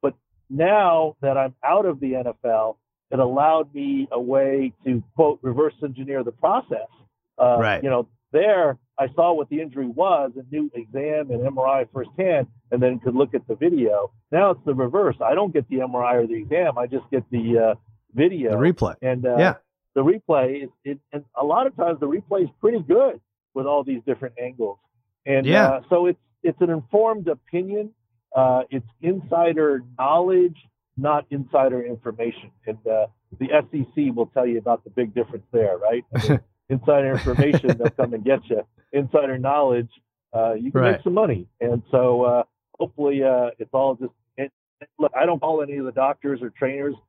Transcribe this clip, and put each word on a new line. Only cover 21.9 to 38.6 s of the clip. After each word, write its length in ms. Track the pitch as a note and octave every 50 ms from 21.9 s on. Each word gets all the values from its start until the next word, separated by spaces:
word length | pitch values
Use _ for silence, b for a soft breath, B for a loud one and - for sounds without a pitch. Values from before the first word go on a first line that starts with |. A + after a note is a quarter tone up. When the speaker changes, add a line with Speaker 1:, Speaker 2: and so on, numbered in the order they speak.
| E3+ -
Speaker 1:
the 80 | - -
replay 380 | - G#3 G3+ - G3+ G3 F3+
is 40 | D3+ - _
pretty 200 | - G#3 A#3+ A3+
good 420 | E3 C3 E3+ A3+ C4+ C4+ - - _ _ _ _ _ _ _
with 140 | C3+ C3+ C#3
all 160 | D3 D3 C3+
these 180 | C3+ C3+ A#2+ A2+
different 300 | C#3+ B2+ A#2 C#3 B2+ A#2 A#2+
angles. 400 | B2 B2 C3 B2 A2+ G#2 G2 _ _ _ _ _ _ _ _ _ _ C#3
And, 180 | C#3 C3+ C3+
Speaker 2:
Yeah. 220 | C3+ E3 G#3 G#3+ -
Speaker 1:
uh, 140 | C3+ C3 B2+ -
so 180 | F3+ E3+ F3+ F3+
it's, 120 | F3+ _ _ _ _ _
it's 180 | _ E3+ E3 _
an 100 | F#3 E3+
informed 560 | E3 D#3+ C3+ - - G3+ A3 A3+ A3+ G#3+ F#3 E3
opinion. 680 | D#3 C3 _ _ - F3 F#3 F#3+ G3 G#3 G#3+ G#3+ A3+ _ _ _ _ _ _ _ -
Uh, 280 | C3 C3 B2+ B2+ B2+ B2+ -
it's 160 | C3+ C3+ A#2+ - _ _
insider 840 | - E3 F#3+ G3 - - E3+ E3+ E3+ E3+ E3 D#3 D#3 D3+ C#3 C3 B2 B2 B2 -
knowledge, 580 | C3 C3+ D3+ E3+ F3+ F#3 F#3 F3+ F3+ F3 D#3+ - _ _ _ _ _ _ _ -
not 280 | C3 D3 D3+ D3 D3 _
insider 540 | C#3+ C#3 C#3 A#2 - D3 C3+ C3+ B2+ B2+ A#2+
information. 680 | A#2+ A#2+ A2+ _ A#2+ G#2+ G#2+ A#2 A#2 A2+ - - G#2 _ _ _
And, 140 | A2 A2 A2 _ A2+
uh, 200 | A2 A2 G#2+ G#2+ _ _ _ _ - -
the 140 | C3 C3 D3
S 120 | D3+ D3 - -
E 120 | D3+ C3 - -
C 160 | - D3 C#3
will 180 | A#2+ A#2 A#2 A2
tell 200 | _ C3+ B2+ B2
you 100 | A#2 A2+
about 260 | G#2 A#2+ A#2 A2+ _
the 60 | G#2+
big 240 | G2 B2 B2 A2+ G2+
difference 320 | B2 A#2 - - A2 G2 _
there, 260 | - A#2 A2 G2+ F#2 F2
right? 260 | F#2+ G#2+ A#2 A#2+ B2 _ -
I 120 | - G#2+ -
mean, 100 | D3 - - _ _
Speaker 2:
<laughs> 140 | _ _ _
Speaker 1:
insider 420 | C3+ C3 - - D3 C#3+ C#3 C3+
information, 680 | C3+ A#2+ - C3 B2 C3 C#3+ D3 C#3+ - - B2+ A#2 A2+
they'll 120 | A#2 A#2
come 220 | - - C3 A#2+ A#2+
and 80 | A2 G#2
get 240 | B2+ C3+ C3 - -
you. 140 | A#2 G#2+